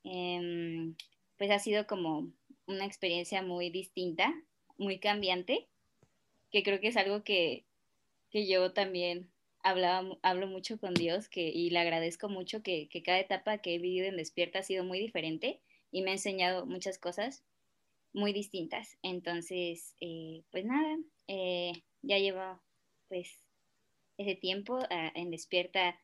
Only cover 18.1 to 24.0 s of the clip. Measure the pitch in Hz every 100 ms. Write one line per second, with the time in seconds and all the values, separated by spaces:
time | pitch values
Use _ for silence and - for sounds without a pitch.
18.1 | 202 208 202 202 190 160 - 220 - 185
19.1 | 180 180 170 170 185 175 170 - _ 175
20.1 | 165 160 160 _ 185 208 277 311 320 320
21.1 | _ - 190 185 180 175 170 _ _ -
22.1 | 196 196 185 190 185 _ _ _ _ _
23.1 | 185 175 - _ _ _ _ _ _